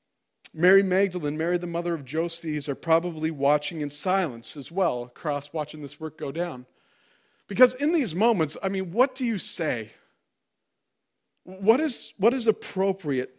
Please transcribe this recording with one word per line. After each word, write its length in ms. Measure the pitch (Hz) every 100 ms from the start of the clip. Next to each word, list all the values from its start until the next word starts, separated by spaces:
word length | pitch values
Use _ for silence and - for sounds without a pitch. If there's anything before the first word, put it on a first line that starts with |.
| _ _ _ _ -
Mary 300 | 156 175 196
Magdalene, 560 | 196 185 196 175 147 151
Mary 200 | 165 175
the 100 | 175
mother 260 | 170 175
of 100 | 165
Joses, 640 | 131 151 170 - 165 151 143
are 60 |
probably 560 | 135 165 165 175 160 160
watching 520 | 147 139 147 - 165
in 80 | 147
silence 640 | - 190 190 170 117 - 151
as 160 | 131
well, 320 | 170 180 123
across 480 | 120 - 165 143 -
watching 300 | 165 147 156
this 180 | 143 -
work 180 | 156 -
go 140 | 143
down. 340 | 143 175 127 127 _ _ _ _ _ _ _ -
Because 280 | 196 254 -
in 160 | 294
these 200 | 339 233
moments, 440 | 160 226 214 151 -
I 80 | 190
mean, 220 | 190 185
what 240 | 190 240
do 100 | -
you 140 | 247 214
say? 540 | - - 156 120 110 - _ _ _ _ _ _ _ _ _ _ _ _ _ _ -
What 320 | 185 202 247
is, 340 | 311 - - -
what 160 | 202
is 140 | 262 226
appropriate? 880 | - - 190 196 190 151 131 127